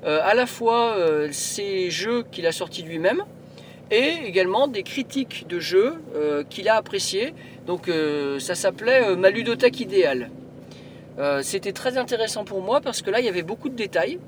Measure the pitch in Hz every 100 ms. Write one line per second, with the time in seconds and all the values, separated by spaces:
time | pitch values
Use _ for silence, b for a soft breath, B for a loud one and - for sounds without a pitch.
0 | - 151 175 226 247 - 226 233 233 214
1 | 165 151 151 147 - - 202 190 180 160
2 | 202 240 233 - 165 160 175 - 165 165
3 | 175 349 415 - B B B B B 214
4 | 277 330 240 180 185 208 277 220 185 -
5 | 254 269 262 - - 175 156 185 233 220
6 | 151 151 151 147 147 - 202 220 214 202
7 | - 190 254 330 B B - 175 175 160
8 | 156 147 143 139 131 175 196 - 220 262
9 | 220 180 190 208 233 233 247 247 202 196
10 | 160 131 117 - - - B B B B
11 | B - 143 139 135 196 202 190 254 254
12 | 240 233 220 220 202 196 185 269 - -
13 | - 214 247 180 165 226 285 247 208 -
14 | 208 359